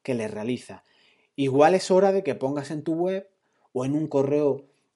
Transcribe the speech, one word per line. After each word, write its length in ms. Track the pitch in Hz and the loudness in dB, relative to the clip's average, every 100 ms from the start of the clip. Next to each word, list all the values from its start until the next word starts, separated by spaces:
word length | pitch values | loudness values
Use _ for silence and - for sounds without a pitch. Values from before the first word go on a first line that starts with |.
que 120 | - 120 | -6 -4
le 120 | 110 | -4
realiza. 560 | 104 113 120 - 95 _ _ _ _ _ - | -6 -6 -6 -8 -20 _ _ _ _ _ -4
Igual 380 | 135 135 156 185 | 0 6 6 4
es 160 | - | 2
hora 200 | 185 190 | 4 4
de 120 | 196 | 2
que 120 | 147 104 | -2 -4
pongas 360 | 135 147 139 | -4 -4 -6
en 120 | 156 | -8
tu 120 | 165 165 | -4 -2
web 340 | 180 190 - _ _ _ _ | -2 -4 -10 _ _ _ _
o 140 | 123 135 | -6 -2
en 80 | |
un 140 | 147 156 | -2 0
correo 580 | 139 139 147 147 139 - _ _ | 0 2 2 2 -2 -6 _ _